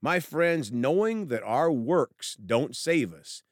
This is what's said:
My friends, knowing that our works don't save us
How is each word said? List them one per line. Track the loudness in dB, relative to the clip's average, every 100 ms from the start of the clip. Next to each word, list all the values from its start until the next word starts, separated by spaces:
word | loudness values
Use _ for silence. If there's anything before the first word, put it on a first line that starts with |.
My | -2 -2
friends, | -2 0 2 2 -2
knowing | -2 2 2 2 0 -2
that | -4
our | 0 2 2
works | 2 2 2 0 _ -14 -12
don't | 0 0 0 -4
save | 0 0 0
us | -6 -18 -18 -20